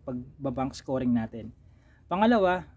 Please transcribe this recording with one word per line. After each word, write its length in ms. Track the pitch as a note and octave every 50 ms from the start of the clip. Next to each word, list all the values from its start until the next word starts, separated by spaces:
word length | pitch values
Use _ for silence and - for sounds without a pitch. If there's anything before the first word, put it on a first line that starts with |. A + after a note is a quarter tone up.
| -
pagbabank 720 | - B2+ B2 B2 C#3 - - C#3 C#3 B2 C3+ C3 C#3 C3+
scoring 400 | - - - C3+ C3 B2+ B2 A#2+
natin. 400 | A#2 A2+ A2+ - A2+ G#2+ A2+ - - - - - - _ - - _ - -
Pangalawa, 560 | F3 F#3+ G#3+ A#3 A#3+ A3 F#3+ F3+ F3+ F3+ D#3+ - -